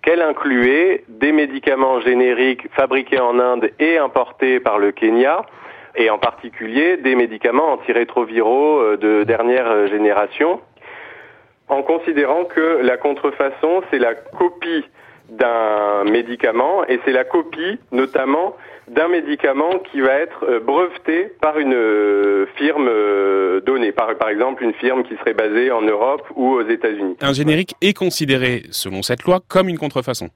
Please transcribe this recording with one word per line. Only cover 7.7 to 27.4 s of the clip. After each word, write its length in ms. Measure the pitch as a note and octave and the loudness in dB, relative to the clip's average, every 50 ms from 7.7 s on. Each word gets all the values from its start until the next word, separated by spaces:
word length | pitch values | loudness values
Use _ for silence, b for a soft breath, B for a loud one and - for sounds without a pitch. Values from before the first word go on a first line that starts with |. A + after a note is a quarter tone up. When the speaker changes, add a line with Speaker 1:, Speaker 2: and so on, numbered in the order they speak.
| C3+ | 0
Speaker 1:
antirétroviraux, 1040 | A#2+ - - A#2+ A#2+ A#2+ A#2 - B2+ A#2+ G#2+ A2+ A#2 A2+ A2 B2 C3+ D3 D3+ D#3 C#3+ | -2 -2 -2 0 0 0 0 -2 -4 -2 0 0 0 2 2 2 4 4 4 4 2
euh, 180 | A#2+ G#2+ G#2 | 2 2 0
de 280 | G2+ G#2+ G#2+ G#2+ G#2+ G#2 | 2 2 2 2 2 2
dernière, 420 | G#2+ A2+ A2 A2+ A#2+ B2 B2+ B2 A#2 | 2 0 0 2 2 2 2 2 2
euh, 180 | A2 G#2+ G#2 | 2 2 2
génération, 760 | G2 G#2 G#2 G#2+ G#2 G2+ G2+ G#2 - - - C#3+ E3 F#3 - - _ _ B B B B B B B B B B B B B B B B B _ | 2 0 2 2 2 2 2 0 -2 -2 -2 0 0 0 -2 -6 _ _ B B B B B B B B B B B B B B B B B _
en 160 | - C#3 C#3 C3+ | -4 -2 -2 0
considérant 640 | - D#3+ E3 E3+ E3+ D#3+ C#3+ C#3+ C3 D3 E3 F3+ | 0 -2 -2 0 -2 0 0 2 2 0 0 -2
que 340 | F3 - D#3+ D#3+ D#3+ E3 C#3+ | -2 -2 0 0 2 2 2
la 140 | B2+ B2+ B2+ | 2 2 0
contrefaçon, 840 | B2 - D3 C#3+ C#3 - C#3+ C3+ - C#3+ C3+ C3+ - - D#3 F3 F#3+ F3+ - | 2 0 -2 -2 0 -2 -4 -2 0 -2 -2 -2 -2 0 0 0 0 0 -2
c'est 80 | - C3 | 0 0
la 160 | B2 A#2 A2+ | 2 0 0
copie 680 | - - - - - F3+ F3+ F3 F3 - E3+ E3 D#3 C#3 - B B B B B B B - | -4 -10 -18 -2 0 0 0 0 -4 -6 -4 -4 -4 -4 -6 B B B B B B B -20
d'un 760 | A2+ A2 B2+ A#2 A#2 A2+ A2+ G#2+ G#2+ G#2 G#2 G#2 G#2 G2+ G2+ | -4 -2 0 0 2 0 0 0 0 0 0 0 0 0 0
médicament, 800 | G#2 G#2+ A#2+ A#2 A#2 A#2+ - - A#2+ A2 A#2 B2+ D#3 F#3 G3+ E3 | 2 0 0 0 -2 -6 -2 -2 0 0 2 0 0 0 0 0
et 140 | - B2+ A#2 - | 0 -2 -2 0
c'est 80 | C#3 | 0
la 140 | B2+ B2+ B2+ | 0 0 -2
copie 520 | B2+ - F3 D#3+ E3 - D#3+ E3 F#3 G#3 B3 _ _ | 0 -2 -4 -4 -4 -10 -8 -6 -6 -8 -8 _ _
notamment 640 | C3 B2 C3+ C3 - D3 C3 C3 C#3 D#3 F3+ F#3+ F#3 B B B B B B | -2 -2 -2 0 -2 -4 -2 0 -2 -2 -2 -4 -6 B B B B B B
d'un 200 | - A#2+ C3+ D#3+ | -6 -2 -2 0
médicament 680 | E3+ F3+ E3+ D3+ C#3+ D3 - - D3 C3+ C#3 D3+ E3+ F#3 F#3 F#3+ - | 0 0 -2 -2 -4 -6 -2 0 0 0 0 0 0 -2 -2 -4 -6
qui 100 | - C#3 | -4 0
va 120 | C3 C3 C3+ | 2 2 2
être, 280 | C#3+ E3 E3+ - - - - | 2 0 -4 -6 -6 -2 0
euh, 100 | B2 A2+ | 0 0
breveté 720 | A2+ A#2 C#3 E3 F3+ F3 F3 - - - D#3+ E3+ F#3+ G#3 - _ | 0 0 0 0 0 0 -4 -6 -4 -2 -2 -2 -2 -4 -4 _
par 180 | - D#3 D3+ D#3 | -2 0 0 0
une, 160 | D3 C3+ B2+ | 0 0 2
euh, 720 | B2 A2+ A2 G#2+ G#2+ G#2 G#2 G2+ G2+ G2+ G2+ G2+ G2 G2 F#2+ - | 2 2 2 2 2 2 2 2 2 2 2 2 2 0 -2 -4
firme, 320 | - C#3+ D3+ D#3+ D3 C#3 B2 | -2 -2 0 0 2 0 0
euh, 720 | A2+ G#2+ G#2 G#2 G2+ G2+ G2 G2 G2 G2 F#2+ F#2 F#2 F#2+ | 2 2 0 2 0 0 2 2 2 0 0 0 0 -2
donnée, 300 | F#2 - C3+ C3 A#2+ G#2 | 0 0 0 0 0 -2
par, 260 | F#2+ - A2+ A2 A2 | 0 -2 -2 -2 -2
par 120 | - A#2 A2 | -2 -2 -2
exemple 340 | G#2+ G#2 A#2+ C3 C3 B2+ B2+ | 0 0 -2 -2 -2 -2 -4
une 100 | A2+ G#2+ | -4 -4
firme 300 | - - B2 B2+ C3 A#2+ | -2 -2 -2 0 0 -2
qui 120 | - A2+ | -4 -8
serait 180 | G#2+ - A#2 A2 | -6 -4 -4 -2
basée 340 | A2 A2 G#2+ G#2+ A2+ B2 C3 | 0 -2 0 0 0 0 0
en 140 | B2 A2+ A2 | 0 0 0
Europe 420 | G#2+ G#2+ G#2 A2+ C3 C#3+ D3 D3 - - | 0 2 2 0 0 0 -4 -6 -12 -6
ou 180 | - B2+ B2+ C3 | -2 0 2 2
aux 140 | B2 A2 | 0 0
États-Unis. 480 | A2 A#2 A2+ - A2+ G#2+ G#2 G2+ F#2 F2+ - | 0 -2 -2 0 -4 -2 -2 -4 -6 -6 -2
Speaker 2:
Un 120 | C#3 C#3 C#3 | -2 -2 0
générique 420 | C3 | 0